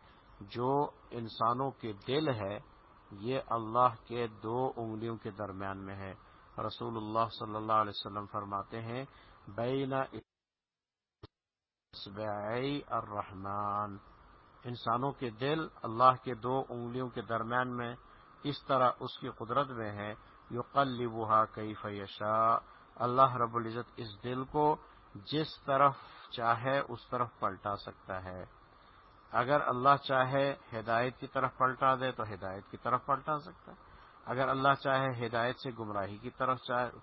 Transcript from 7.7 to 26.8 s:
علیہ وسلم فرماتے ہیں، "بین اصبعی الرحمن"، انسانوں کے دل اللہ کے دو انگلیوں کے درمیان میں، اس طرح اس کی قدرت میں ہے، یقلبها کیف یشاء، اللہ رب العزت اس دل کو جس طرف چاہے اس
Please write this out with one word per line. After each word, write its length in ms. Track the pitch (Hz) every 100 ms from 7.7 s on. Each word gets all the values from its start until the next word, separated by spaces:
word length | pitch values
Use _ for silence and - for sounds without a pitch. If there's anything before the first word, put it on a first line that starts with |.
علیہ 200 | 110 107
وسلم 320 | 101 107 101 101
فرماتے 560 | 107 101 98 98 113
ہیں، 220 | 113 120 135 - - - -
"بین 440 | 101 120 135 135 135 135 - - _ _ _ _ _ _ _ _ _ - _ _ _ _ _ _
اصبعی 880 | - 104 98 107 104 104 120 139 143 -
الرحمن"، 1120 | 113 107 104 - 92 98 101 104 104 104 98 - - - - - -
انسانوں 480 | 120 120 120 120 139
کے 180 | 123 123
دل 360 | 107 135 160 151 -
اللہ 300 | 113 113 127 127
کے 120 | 131
دو 300 | 117 120 135 -
انگلیوں 400 | 120 120 123 127
کے 140 | 123
درمیان 540 | 101 113 113 123 127 123
میں، 180 | 120 123 - - - -
اس 220 | 147 139
طرح 260 | - 135 127 -
اس 180 | 127 -
کی 120 | 131
قدرت 380 | - 113 123 160
میں 240 | 120 107
ہے، 220 | 104 104 - - - -
یقلبها 960 | 120 - 135 135 120 120 113 110 110 110
کیف 300 | 113 107 107
یشاء، 720 | 107 101 98 - 107 110 113 117 - - -
اللہ 420 | - 120 127 135 123
رب 200 | 117 117
العزت 340 | 113 117 - -
اس 280 | 113 101
دل 200 | 123 127
کو 320 | 131 151 151 156 - - -
جس 480 | 104 98 147 151 -
طرف 300 | - 135 139 135 - - -
چاہے 480 | - 117 113 131
اس 300 | 139